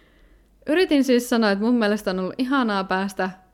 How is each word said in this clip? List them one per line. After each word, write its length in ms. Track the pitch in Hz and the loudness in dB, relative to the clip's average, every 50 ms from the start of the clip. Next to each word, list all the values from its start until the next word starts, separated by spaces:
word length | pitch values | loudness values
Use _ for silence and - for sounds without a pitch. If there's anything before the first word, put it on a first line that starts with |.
| _ _ _ _ _ _ _ _ _ _ _ _ _ - | _ _ _ _ _ _ _ _ _ _ _ _ _ -2
Yritin 340 | 302 339 381 349 311 277 262 | 2 2 2 4 4 2 4
siis 260 | 269 247 240 247 - | 4 2 2 2 0
sanoa, 220 | 254 233 226 208 | 0 0 2 2
että 140 | 196 196 208 | 0 0 0
mun 140 | 233 247 240 | 0 2 2
mielestä 320 | 220 202 208 208 214 202 | 2 0 0 -2 -2 -4
on 80 | 185 185 | -4 -4
ollut 160 | 185 180 - - | -4 -4 -4 -4
ihanaa 460 | 262 247 277 277 247 220 208 196 190 | -4 -2 0 0 0 0 -2 -2 -2
päästä 460 | 185 190 185 196 196 196 - 185 190 180 - _ _ | -2 -2 -2 -2 -4 -4 -4 -6 -6 -6 -10 _ _